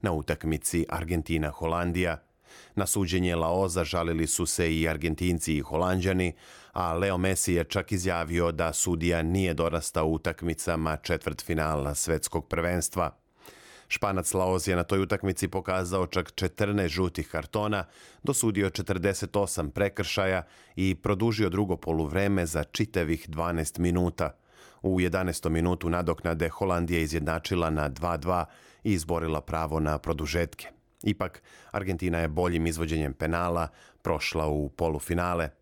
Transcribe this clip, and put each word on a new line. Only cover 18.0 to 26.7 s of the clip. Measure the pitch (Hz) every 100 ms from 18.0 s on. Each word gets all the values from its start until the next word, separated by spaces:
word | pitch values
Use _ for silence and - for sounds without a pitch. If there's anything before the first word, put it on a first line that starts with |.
| - -
dosudio | - 143 113 101 98
četrdeset | - 95 92 92 95 95 104
osam | 98 - 76
prekršaja | 71 101 - 98 - 95 92 - - - -
i | 95
produžio | 90 - 101 113 107 104
drugo | 90 101 82
poluvreme | - 80 78 82 101 98 85
za | 82
čitavih | 76 - 107 95 80 80 -
dvanaest | 78 85 85 78 -
minuta. | 87 87 87 - 80 - _ - - -
U | 95 92
jedanaestom | 92 92 90 82 85
minutu | 80 85 90 85
nadoknade | 87 85 82 87 82 82
Holandija | - 98